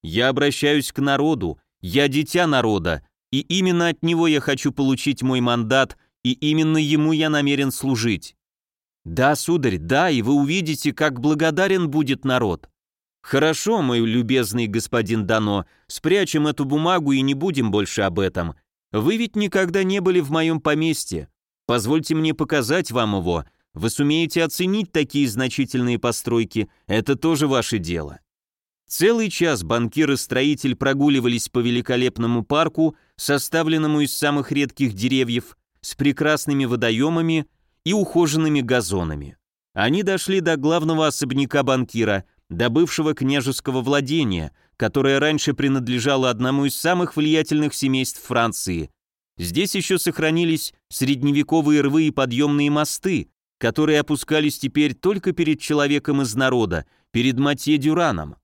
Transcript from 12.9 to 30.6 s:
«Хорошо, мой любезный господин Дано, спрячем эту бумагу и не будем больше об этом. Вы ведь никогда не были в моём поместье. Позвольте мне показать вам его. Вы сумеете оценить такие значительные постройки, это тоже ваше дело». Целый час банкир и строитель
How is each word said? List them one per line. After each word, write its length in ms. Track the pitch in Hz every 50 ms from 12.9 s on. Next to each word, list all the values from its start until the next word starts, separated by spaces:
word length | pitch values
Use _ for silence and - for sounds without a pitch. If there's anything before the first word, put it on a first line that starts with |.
| _ _ _ _ _ _
«Хорошо, 600 | _ - - 135 139 156 160 - - 202 226 220
мой 180 | 156 127 123 120
любезный 680 | 117 113 110 123 120 110 127 131 120 98 101 123 117 110
господин 580 | 101 113 - - - 120 113 95 113 113 104
Дано, 400 | 90 113 110 110 104 101 101 90 _ _ _ _ _
спрячем 600 | - - - 156 180 202 190 147 - 156 147 151
эту 180 | 143 - 143
бумагу 460 | 135 143 151 160 170 185 180 156 139
и 100 | 139 135
не 120 | 131 139 139
будем 380 | 139 156 190 165 135 127 110
больше 300 | 95 104 101 - - - 101
об 160 | 98 85 101
этом. 360 | 98 92 - 92 85 85 73 _ _ _ _ _ _ _
Вы 260 | - 107 110 151 214 226
ведь 180 | 233 220 -
никогда 480 | 214 208 190 - 196 190 175 170 196 190
не 160 | 185 190 202
были 200 | 180 185 185 180
в 100 | 156 135
моём 300 | 151 160 160 160 165 151
поместье. 680 | - 156 151 156 156 165 156 - - - 92 82 71 - _ _ _ _ _ _ _
Позвольте 500 | - 117 120 98 113 147 160 156 - 160
мне 180 | 156 160 160 156
показать 580 | - 151 - 156 147 123 110 151 180 175 -
вам 260 | 113 123 117 107 104 98
его. 260 | 87 87 87 82 71 _ _ _ _ _ _
Вы 160 | - 82 113
сумеете 540 | - - 143 143 151 160 170 151 - 170 165
оценить 500 | 151 - - 180 185 196 214 208 - _
такие 340 | 160 151 - - 147 143 127
значительные 720 | 104 113 131 127 - - 135 117 - 127 123 123 120 117
постройки, 720 | - 120 113 - - - 117 117 117 - - 110 104 - _ _ _ -
это 280 | 98 110 - - 139
тоже 320 | - - 160 165 135 151 147
ваше 320 | 135 127 110 - - 107
дело». 400 | 85 80 87 82 76 71 69 - _ _ _ _ _ _ _ _ _ _ _ _ _ _
Целый 420 | - - 170 208 233 233 226 202
час 340 | - - 170 170 147 104 87
банкир 480 | 80 120 117 120 113 - 143 156 147
и 40 | 143
строитель 640 | 123 - - 123 127 135 147 147 131